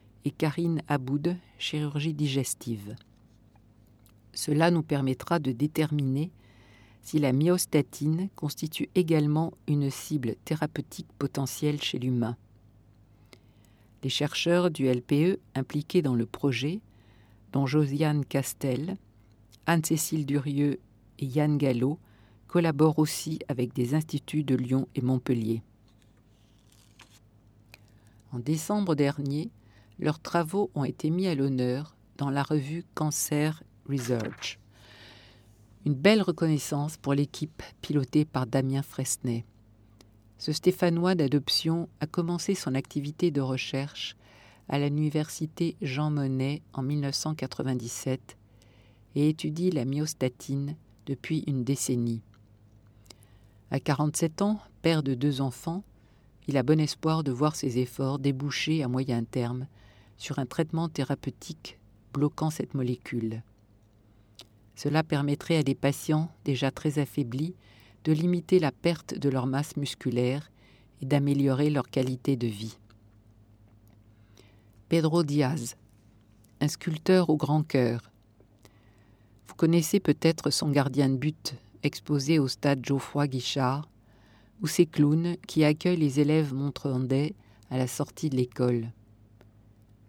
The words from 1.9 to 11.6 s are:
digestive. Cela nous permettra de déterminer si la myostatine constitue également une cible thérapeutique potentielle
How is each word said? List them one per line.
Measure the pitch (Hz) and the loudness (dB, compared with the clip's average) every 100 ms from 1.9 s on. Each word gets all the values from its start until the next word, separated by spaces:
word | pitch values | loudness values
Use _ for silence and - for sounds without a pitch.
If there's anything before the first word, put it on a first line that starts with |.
| 147 156 | -2 -2
digestive. | 147 147 135 123 - 131 110 101 123 _ _ _ _ _ _ _ _ _ _ - - - | -2 0 0 -2 -6 -8 -8 -10 -16 _ _ _ _ _ _ _ _ _ _ -20 -20 -16
Cela | - - 147 170 | -8 0 4 4
nous | 170 | 4
permettra | 156 143 135 127 - 170 | 2 0 0 -2 -2 -2
de | - | 0
déterminer | 123 151 156 151 147 135 135 175 - - - - - - - | -2 -2 0 0 0 0 -2 -4 -8 -20 -20 -20 -20 -20 -20
si | - 151 | -4 0
la | 139 | 2
myostatine | 131 165 180 - 151 147 - 147 165 190 - | 4 4 2 2 0 0 -2 -2 0 -4 -6
constitue | 147 - 160 - - | -8 -6 -8 -6 -2
également | 185 160 160 147 156 165 - - | 0 2 2 2 2 0 -4 -2
une | 147 139 | 0 0
cible | - - 151 117 - | -4 -6 -4 -2 -6
thérapeutique | - 156 156 - - - - - | -4 -2 -2 -4 -8 -12 -14 -6
potentielle | 143 139 135 - | -4 -4 -6 -2